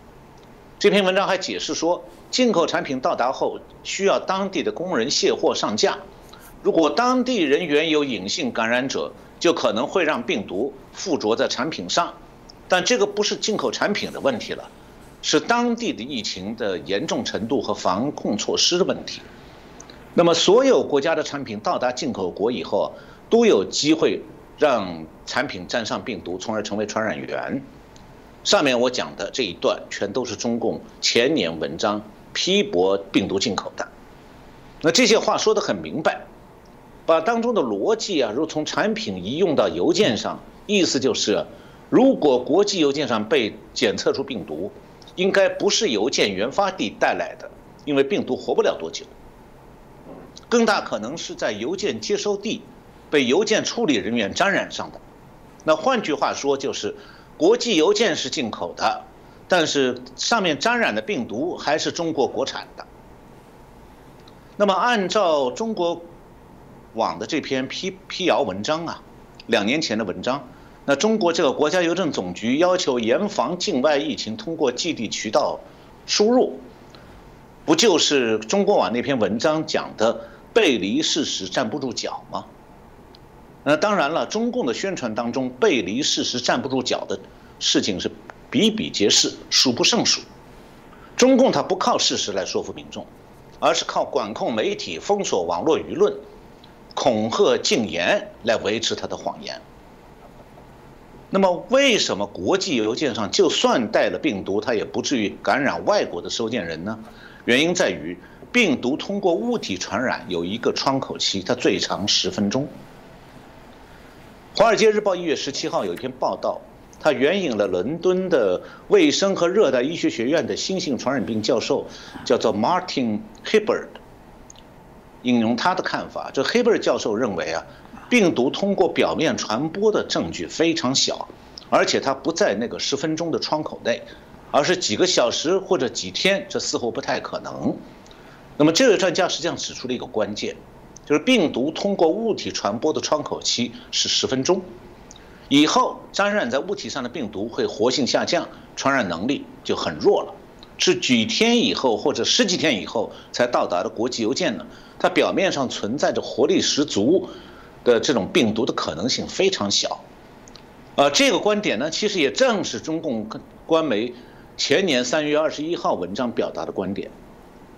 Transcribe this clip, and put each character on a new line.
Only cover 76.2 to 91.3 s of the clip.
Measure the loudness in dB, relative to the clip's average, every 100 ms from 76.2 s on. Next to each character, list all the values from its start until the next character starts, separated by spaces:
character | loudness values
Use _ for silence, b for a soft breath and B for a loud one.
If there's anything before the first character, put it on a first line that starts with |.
| 4
入， | 4 2 -2 -16 B B B B B B B -20 -12
不 | 0
就 | 4 6 4
是 | 4 2 2 0
中 | 0 2
国 | 4 4
网 | 2
那 | 0
篇 | 0 0
文 | 0 2
章 | 2 0 -2
讲 | -4 -4 0
的 | 0 0 B B B
背 | 4 4 4
离 | 0 -2
事 | 0 -2
实 | -2 -4 -4
站 | -4 -2
不 | -4
住 | -6
脚 | -6 -8 -10 -10
吗？ | -10 -10 -20 -20 -20 -20 -20 -20 -20 -20 -20 -20 -8 0
那 | 2
当 | 2 2
然 | 2
了， | 0 -2
中 | -2 -2
共 | 0 -2
的 |
宣 | -2 -4
传 | -4 -4
当 | -4 -4
中 | -2 -4
背 | 2 2 2
离 | 0 -2
事 | -2 -2
实 | -2 -2
站 | 0 -2
不 | 0
住 | -2
脚 | -2 -4 -4
的 | -8 B B B B
事 | 0 2
情 | 2 -2
是 | -4 -8 -20 -20 -4
比 | 2 2
比 | 2 -6
皆 | 0 2
是， | 4 2 -4 -2
数 | 2 2
不 | 2
胜 | 2 2
数。 | 0 -2 -4 -20 -20 -20 -20 -20 -20 B B 4
中 | 6